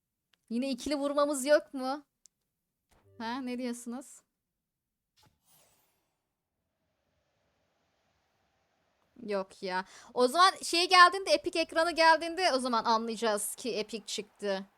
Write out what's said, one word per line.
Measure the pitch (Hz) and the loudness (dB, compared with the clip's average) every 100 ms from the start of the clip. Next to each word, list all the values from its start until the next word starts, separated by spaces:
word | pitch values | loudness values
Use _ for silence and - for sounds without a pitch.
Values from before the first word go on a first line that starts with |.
| _ _ _ _ _ | _ _ _ _ _
Yine | 226 269 | -6 -4
ikili | 247 269 285 | -6 -4 -4
vurmamız | 285 285 294 285 262 | -2 0 0 -2 2
yok | 302 311 | 2 2
mu? | 277 254 294 - _ _ _ _ _ _ _ _ _ _ - | -8 -6 -8 -12 _ _ _ _ _ _ _ _ _ _ -10
Ha, | 226 254 | -8 -6
ne | 247 247 | -6 -6
diyorsunuz? | 254 240 240 247 339 - _ _ _ _ _ _ _ _ _ _ _ _ _ _ _ _ _ _ _ _ _ _ _ _ _ _ _ _ _ _ _ _ _ _ _ _ _ _ _ _ _ _ _ _ _ _ _ _ _ - | -6 -8 -10 -12 -14 -20 _ _ _ _ _ _ _ _ _ _ _ _ _ _ _ _ _ _ _ _ _ _ _ _ _ _ _ _ _ _ _ _ _ _ _ _ _ _ _ _ _ _ _ _ _ _ _ _ _ -18
Yok | 208 196 190 - | -6 -6 -6 -10
ya. | 185 185 196 - - | -8 -6 -8 -16 -10
O | 240 247 | 0 0
zaman | 311 381 370 | 4 4 2
şey | - 339 359 | -4 -2 4
geldiğinde, | 359 349 392 381 | 8 8 6 0
Epic | 294 349 - | 0 0 -4
ekranı | 320 311 330 | -2 0 0
geldiğinde | 320 330 320 330 330 359 | 4 4 4 2 -2 0
o | 269 | 0
zaman | 247 226 208 | 0 -2 0
anlayacağız | 226 233 220 233 208 - - | 0 -2 -4 -2 -2 -4 -8
ki | - 180 | -8 -6
Epic | 214 220 - | -6 -10 -10
çıktı. | - 202 _ 202 190 196 | -12 -12 _ -6 -6 -8